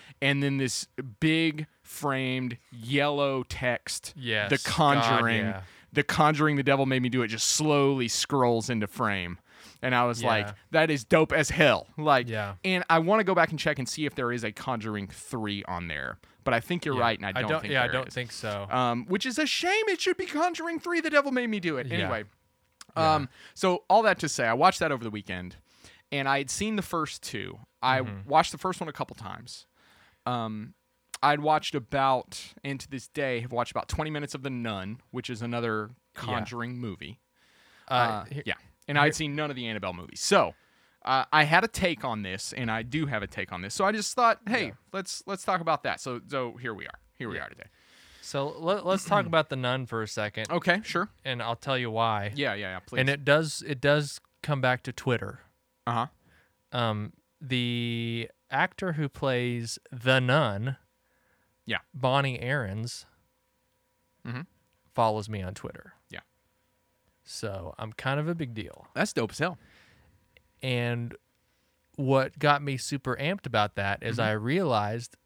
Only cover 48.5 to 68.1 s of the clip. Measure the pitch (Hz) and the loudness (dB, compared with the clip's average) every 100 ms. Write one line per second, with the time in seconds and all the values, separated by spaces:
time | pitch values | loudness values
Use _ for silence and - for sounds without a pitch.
48.5 | - 160 202 175 190 - 202 175 165 151 | -4 -2 0 2 0 2 0 4 2 2
49.5 | 131 127 131 123 113 107 - 104 110 110 | 0 -2 -2 -2 -4 -4 -4 -4 -4 -4
50.5 | 170 180 180 - 175 202 _ 135 123 113 | 0 2 2 2 -4 -4 _ -6 -4 -4
51.5 | 117 - 131 120 110 113 107 101 139 139 | -4 -2 -2 0 2 2 2 -2 -2 -2
52.5 | 101 98 92 - 127 131 143 143 151 160 | -2 -4 -8 -6 0 0 2 4 4 4
53.5 | - - 135 143 147 143 - _ _ - | -4 -6 0 4 4 2 -6 _ _ -4
54.5 | 143 127 127 - - - 120 104 - _ | 0 2 0 -2 -6 0 0 -2 -12 _
55.5 | _ _ _ - 120 127 _ _ _ _ | _ _ _ -4 -2 -2 _ _ _ _
56.5 | _ _ 123 117 107 107 - _ _ 135 | _ _ -2 0 0 -6 -12 _ _ -2
57.5 | 127 120 120 120 117 117 117 113 _ - | 0 0 0 -2 -2 -4 -4 -6 _ -6
58.5 | 135 180 - 185 156 143 - 139 123 123 | 0 0 -2 -4 -2 -2 -2 0 0 0
59.5 | 120 117 - - 127 120 131 123 143 131 | -2 -6 -10 -12 -4 4 4 6 4 4
60.5 | 101 120 135 _ _ _ _ _ _ _ | 0 -4 -6 _ _ _ _ _ _ _
61.5 | _ - 101 - 139 127 139 135 123 120 | _ -6 -6 -6 -4 2 2 2 -2 -2
62.5 | 143 107 104 117 - - _ _ _ _ | -2 -2 -4 -6 -8 -16 _ _ _ _
63.5 | _ _ _ _ _ _ _ - 123 175 | _ _ _ _ _ _ _ -12 -10 -12
64.5 | _ _ _ _ - 113 107 107 107 92 | _ _ _ _ 2 2 2 -4 -6 -8
65.5 | - - - - - _ - - _ _ | -8 -12 -14 -18 -20 _ -18 -18 _ _
66.5 | _ _ _ _ _ _ _ - - 110 | _ _ _ _ _ _ _ -18 -10 -8
67.5 | 98 - - 110 110 131 | -8 -10 -10 -12 -6 -2